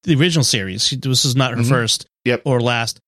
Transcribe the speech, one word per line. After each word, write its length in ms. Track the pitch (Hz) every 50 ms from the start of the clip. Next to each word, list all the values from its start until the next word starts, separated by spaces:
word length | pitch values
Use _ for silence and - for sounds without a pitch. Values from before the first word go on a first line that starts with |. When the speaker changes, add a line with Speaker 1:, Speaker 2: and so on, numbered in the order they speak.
| _
Speaker 1:
the 100 | 185 160
original 280 | 131 156 180 165 160 127
series. 420 | - - 113 95 95 92 104 -
She, 100 | - -
this 280 | 127 - 135 127 120 -
is 120 | 139 123
not 140 | 135 135 127 117
her 60 | 117
Speaker 2:
Mm-hmm. 100 | 117 120
Speaker 1:
first 380 | 135 123 117 110 - - - _ _ _ _
Speaker 2:
Yep. 180 | 120 123 120 -
Speaker 1:
or 160 | 143 131 120
last. 380 | 117 120 120 117 117 113 - - _